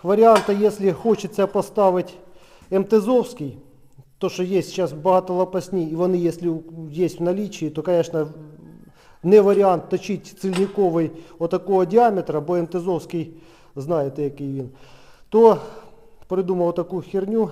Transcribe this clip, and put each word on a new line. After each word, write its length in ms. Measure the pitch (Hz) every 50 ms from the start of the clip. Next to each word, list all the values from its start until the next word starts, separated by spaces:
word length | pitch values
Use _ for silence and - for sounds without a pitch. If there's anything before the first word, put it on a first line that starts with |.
варіанту, 500 | - 175 202 208 226 226 226 208 208 -
якщо 420 | 202 202 208 208 208 202 190 190 165
хочеться 520 | - - 233 214 - - 175 135 - 196
поставити 640 | 190 196 202 185 - - 214 202 190 180 180 175 - - - - - - - - - - - - -
М 120 | 190 190 196
Т 160 | 196 220 220
Зовський, 580 | 190 220 254 247 - - - - 151 135 104 - - - _ _ - - - - - _ _ _
то, 100 | 196 180
що 140 | - -
є 200 | 185 180 196 180
зараз 300 | 160 - - 190 180 147
багатолопасні, 960 | 143 156 147 190 185 185 185 185 180 180 185 180 185 185 - 180 196 185 165 156
і 40 | 160
вони, 240 | 160 180 185 185 175
якщо 340 | 170 165 160 165 175 170
у, 360 | 165 160 160 165 165 165 160 156
є 160 | 147 165 185
в 160 | 160 165 -
налічі, 480 | 170 175 180 196 214 190 - - 160 151
то, 120 | 151 156 151
звісно, 420 | 185 180 170 165 165 - 160 151 151 151 156 151 151 156 - 165 - - - - - - _ _ - - -
не 180 | - 170 202 214
варіант 480 | 196 196 202 196 202 190 180 160 - -
точити 480 | 190 180 - - 202 - - - -
цильниковий 760 | - - 190 185 180 196 196 196 208 196 175 165 170 160 151 - - - - - -
отакого 460 | 170 165 185 180 185 190 196 190 185
діаметра, 560 | 170 196 226 240 233 202 180 165 - 151 151
бо 160 | 143 151 180
М 100 | 175 170
Т 140 | 165 175 180
Зовський, 540 | 170 190 180 156 - - - 170 156 165 - - - - - - - - _
знаєте, 460 | 139 135 151 175 156 139 139 135 151
який 300 | 147 139 135 - 143 139
він, 180 | 139 135 127 123 - - - - - - - - - _ - _
то 300 | - 220 226 226 202 143 - - - - - - - - - - - - -
придумав 420 | - 180 185 190 180 190 180 175 170
отаку 340 | 175 180 - 202 190 180 - -
херню. 400 | - 196 190 196 220 226 214 165